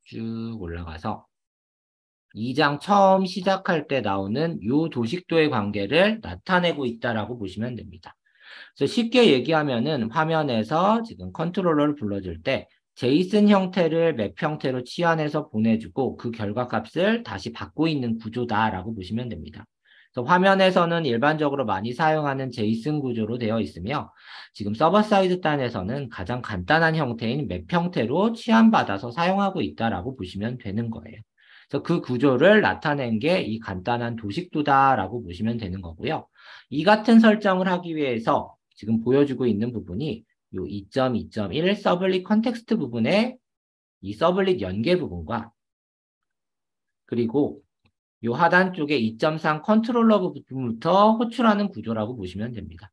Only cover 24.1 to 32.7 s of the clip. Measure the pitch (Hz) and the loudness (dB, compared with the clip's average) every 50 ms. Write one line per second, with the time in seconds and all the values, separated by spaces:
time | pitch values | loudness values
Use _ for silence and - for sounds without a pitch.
24.1 | _ _ - - - - - - _ - 107 104 104 113 151 165 175 214 214 220 | _ _ -20 -20 -20 -20 -20 -20 _ -10 -6 -6 0 2 2 6 6 4 4 6
25.1 | 208 196 190 185 180 180 - 160 151 143 131 120 110 107 90 95 123 143 139 120 | 4 4 4 2 0 0 0 0 0 0 -2 -2 -4 -6 -6 -6 -6 -6 -8 -10
26.1 | - - 95 90 120 127 120 - 110 92 87 92 147 160 165 165 160 160 151 123 | -10 -12 -8 -6 -6 -8 -6 -6 -6 -6 0 2 2 4 4 2 2 0 -2 -2
27.1 | 117 113 120 110 123 151 147 107 90 90 87 - - 175 170 180 180 - 120 110 | -4 -4 -4 -4 -2 -2 -4 -4 -6 -8 -6 -2 -2 -2 -2 0 -2 -2 -2 0
28.1 | 131 170 202 233 226 - - 233 226 226 226 226 220 160 123 107 98 98 110 120 | 0 0 0 0 -2 -4 -2 2 4 6 8 8 6 4 2 0 -4 -6 -6 -8
29.1 | 117 - 170 180 190 196 202 196 190 175 117 92 - - 113 113 101 90 90 127 | -4 -2 0 0 2 0 0 -2 -2 -2 -4 -4 -4 -2 -2 -2 -2 -2 -6 -8
30.1 | 131 - 95 87 87 95 101 120 131 123 - 104 95 107 117 117 113 113 - 110 | -8 -8 -10 -10 -8 -6 -6 -6 -6 -8 -10 -6 -6 -4 -4 -6 -8 -10 -12 -16
31.1 | - 107 110 _ _ _ _ _ - - _ _ - 139 - - 170 175 170 - | -20 -20 -20 _ _ _ _ _ -20 -20 _ _ -6 -6 -2 0 -2 -2 0 -2
32.1 | 127 123 131 143 131 123 147 185 214 214 - 98 | -2 2 4 4 4 6 6 8 8 8 6 4